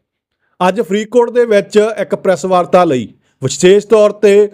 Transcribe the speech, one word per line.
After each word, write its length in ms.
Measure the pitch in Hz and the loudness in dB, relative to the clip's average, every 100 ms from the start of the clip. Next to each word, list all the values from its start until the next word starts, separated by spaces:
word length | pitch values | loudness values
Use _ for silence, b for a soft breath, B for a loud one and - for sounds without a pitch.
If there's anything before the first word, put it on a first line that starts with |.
| _ _ _ _ _ _ | _ _ _ _ _ _
ਅੱਜ 220 | 185 196 | -4 -2
ਫਰੀਦਕੋਟ 480 | 220 202 214 240 233 | -6 -6 -2 -2 0
ਦੇ 160 | 233 233 | -2 0
ਵਿੱਚ 320 | 202 190 214 214 214 | 0 0 0 0 -4
ਇੱਕ 180 | 190 190 | -8 -6
ਪ੍ਰੈਸ 300 | 190 180 185 | -4 -4 -2
ਵਾਰਤਾ 380 | 180 170 180 | -2 0 0
ਲਈ 240 | 175 131 104 _ _ _ | 0 -2 -6 _ _ _
ਵਿਸ਼ੇਸ਼ 460 | 135 - 180 202 202 | -10 0 2 2 2
ਤੌਰ 240 | 220 208 | 2 2
ਤੇ 360 | 208 208 202 208 | 2 2 2 0